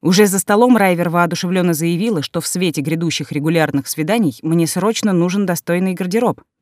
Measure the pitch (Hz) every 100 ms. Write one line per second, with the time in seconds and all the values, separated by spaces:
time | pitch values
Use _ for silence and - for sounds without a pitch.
0 | 156 185 208 190 - 208 247 240 196 175
1 | 170 170 175 170 185 185 180 156 170 170
2 | 220 196 139 170 - 180 180 156 139 165
3 | 165 - 147 147 151 165 151 143 135 -
4 | 156 226 185 - 160 170 165 - 196 226
5 | 220 180 175 190 196 175 - 175 190 180
6 | 185 202 240 143 _ _